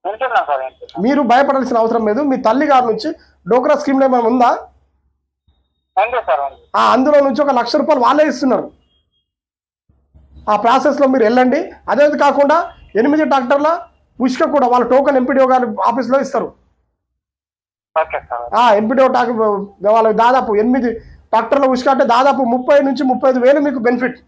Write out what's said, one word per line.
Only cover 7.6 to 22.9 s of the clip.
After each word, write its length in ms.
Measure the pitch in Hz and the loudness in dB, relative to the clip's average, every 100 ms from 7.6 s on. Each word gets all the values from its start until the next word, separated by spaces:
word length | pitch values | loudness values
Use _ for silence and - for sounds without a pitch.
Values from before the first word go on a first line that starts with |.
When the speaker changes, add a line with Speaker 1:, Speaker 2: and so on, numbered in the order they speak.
| 233 302 | -2 -2
Speaker 2:
రూపాయలు 260 | - 285 233 | 0 0 2
వాళ్ళే 180 | 285 311 | 2 0
ఇస్తున్నారు. 340 | 262 269 208 294 _ _ _ _ _ _ _ _ _ _ _ _ _ _ _ _ - - | 0 -2 -2 -4 _ _ _ _ _ _ _ _ _ _ _ _ _ _ _ _ -12 -4
ఆ 60 | 208 | 0
ప్రాసెస్లో 500 | 226 262 277 285 269 | 2 2 0 0 0
మీరు 120 | 262 | 2
వెళ్ళండి. 480 | 214 247 254 285 370 - - | 2 2 2 0 -6 -12 -4
అదే 160 | 226 294 285 | 2 2 2
కాకుండా 320 | 285 277 285 320 349 - - 196 | 0 2 2 2 -2 -14 -6 -2
ఎనిమిది 240 | 277 302 | 0 0
ట్రాక్టర్ల 440 | 294 269 247 277 302 349 - _ _ - | 0 0 0 0 0 -4 -8 _ _ -4
ఉసుక 280 | 254 254 311 | -4 0 0
కూడా 120 | 277 254 | 0 2
వాళ్ళ 120 | 247 233 | 0 2
టోకెన్ 240 | 254 294 269 | 2 2 0
ఎంపీడీఓ 300 | 254 269 262 | 0 0 2
గారి 140 | 254 240 208 190 | 2 0 -4 -4
ఆఫీస్లో 300 | 233 233 269 | -4 -2 -2
ఇస్తారు. 280 | - 233 170 _ _ _ _ _ _ _ _ _ _ _ _ _ _ 160 | -2 -6 -6 _ _ _ _ _ _ _ _ _ _ _ _ _ _ -6
Speaker 1:
ఓకే 180 | 160 - - | -4 -8 -10
సార్. 240 | 120 120 208 | -12 -4 0
Speaker 2:
ఆ, 140 | 240 202 | 2 2
ఎంపీడీఓ 280 | 220 262 262 247 | 0 0 2 0
టాక్ 140 | 240 226 220 202 202 _ 196 | -2 -2 -2 -2 -6 _ 0
వాళ్ళకి 220 | 226 226 196 | 2 2 2
దాదాపు 320 | 220 262 226 208 | 2 2 0 0
ఎనిమిది 280 | 240 262 233 220 - - _ | 0 0 -2 -6 -14 -20 _
ట్రాక్టర్ల 340 | 220 226 277 262 | -4 0 0 2
ఉసుక 140 | 247 277 | 0 0
అంటే 160 | 262 | 0
దాదాపు 380 | 247 233 277 269 240 | 2 2 2 0 -2
ముప్పై 220 | 247 254 285 | -2 2 2
నుంచి 140 | 277 | 2